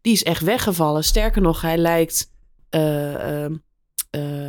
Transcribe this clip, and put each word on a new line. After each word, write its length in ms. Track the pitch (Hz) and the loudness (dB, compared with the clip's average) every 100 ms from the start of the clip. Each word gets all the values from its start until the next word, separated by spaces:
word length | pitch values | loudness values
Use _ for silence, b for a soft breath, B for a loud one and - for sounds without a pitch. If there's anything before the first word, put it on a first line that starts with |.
die 120 | 226 | 2
is 100 | 214 | 2
echt 200 | - 165 | 2 -2
weggevallen. 640 | 165 240 214 170 151 151 | 0 0 0 0 2 2
Sterker 380 | 156 214 220 214 | 2 2 2 2
nog, 180 | 175 160 | 2 2
hij 160 | 165 165 | 0 2
lijkt, 520 | 170 165 165 - - _ _ _ _ | 2 2 2 -2 -6 _ _ _ _
eh, 760 | 160 156 147 147 143 - 147 | 0 0 0 -4 -6 -6 -6
ehm, 100 | 147 156 - _ _ - - | -6 -8 -14 _ _ -12 -8
eh, 100 | 147 147 143 | -8 -6 -8